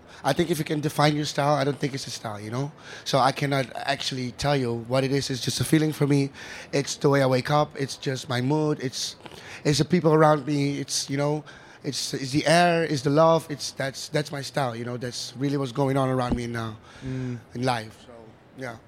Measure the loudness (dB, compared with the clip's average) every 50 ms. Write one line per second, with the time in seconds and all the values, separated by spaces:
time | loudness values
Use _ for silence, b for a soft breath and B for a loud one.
0 | -20 B B B B 0 2 2 2 0 0 -2 -2 -2 -2 -2 -2 -2 2 4
1 | 4 4 4 2 -2 -4 -2 0 2 2 2 2 2 0 -2 -2 -4 -4 -4 -4
2 | -8 -8 -10 -10 -8 -10 -10 -8 -8 -6 -4 -4 -4 -4 -6 B B B B B
3 | B B 2 4 4 4 4 2 0 0 0 0 0 -2 -6 -6 -2 -2 -2 -2
4 | -2 -4 -4 -4 -6 -6 -6 -2 0 2 2 2 2 0 -2 -4 -2 0 0 2
5 | 2 2 2 0 0 -2 -4 -4 -2 -2 -2 -2 0 2 4 4 4 2 0 0
6 | 2 2 4 4 2 0 B B B B B B B B B -2 -2 -2 -2 0
7 | 2 4 4 6 4 4 2 2 2 2 2 2 2 0 -2 -6 -6 -6 -6 -6
8 | -6 -6 -4 -4 -4 -2 -2 0 2 2 2 2 2 0 0 -2 -4 -6 -6 -6
9 | -8 -8 -8 -12 -18 B B B B B B B B 0 2 2 2 2 2 4
10 | 4 6 6 8 8 8 6 4 2 -2 0 0 0 0 0 -2 -4 -4 -4 -4
11 | -4 -2 -2 0 0 0 0 -2 -6 B B B B B B B B -8 -6 -6
12 | -6 -6 -6 -6 -6 -2 -2 0 2 4 4 6 6 4 4 2 2 0 0 0
13 | 0 2 4 6 6 6 6 4 2 -2 -10 -8 -8 -8 -6 -6 -6 -6 -6 -8
14 | -8 -4 -4 -4 -4 -4 -6 -10 -8 -4 -2 -2 -2 -2 -2 -6 -6 -6 -6 -6
15 | -6 -8 -8 -8 -10 -10 -6 -4 -2 0 0 0 -2 -2 0 0 2 2 2 2
16 | 2 2 2 0 0 0 -2 -2 -4 -4 -4 -6 -6 -6 -8 -12 B B B B
17 | -10 -8 -8 -6 -6 -6 -8 -10 -12 -12 -8 -4 -2 0 0 -2 -4 -8 -14 -20
18 | -20 -20 -20 -20 -20 -20 -20 -20 -20 -20 -16 -14 -12 -12 -12 -14 -18